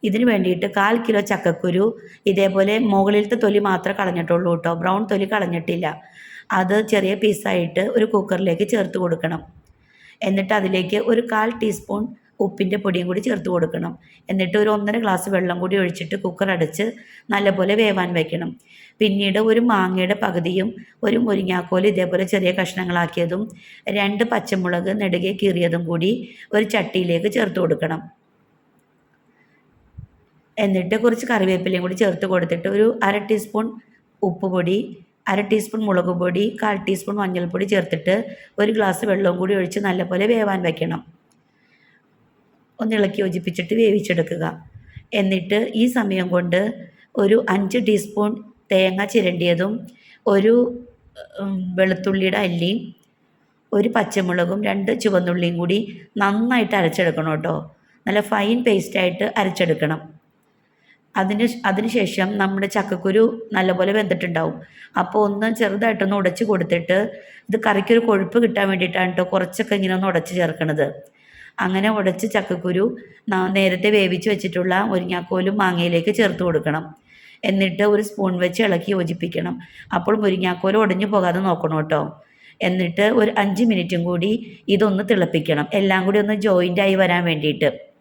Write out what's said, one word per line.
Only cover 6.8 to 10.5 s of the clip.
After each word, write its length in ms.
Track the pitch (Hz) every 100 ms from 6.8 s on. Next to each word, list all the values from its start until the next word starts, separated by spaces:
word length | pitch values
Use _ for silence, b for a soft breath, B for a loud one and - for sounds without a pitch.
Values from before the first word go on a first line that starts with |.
| 214
ചെറിയ 260 | 214 190 196
പീസായിട്ട് 680 | 214 202 202 185 170 156 202
ഒരു 140 | 247 214
കുക്കറിലേക്ക് 600 | 214 196 185 190 170 208
ചേർത്ത് 300 | 233 180 190
കൊടുക്കണം. 440 | 180 165 160 165 - - _ b b b b b
എന്നിട്ട് 320 | 190 196 190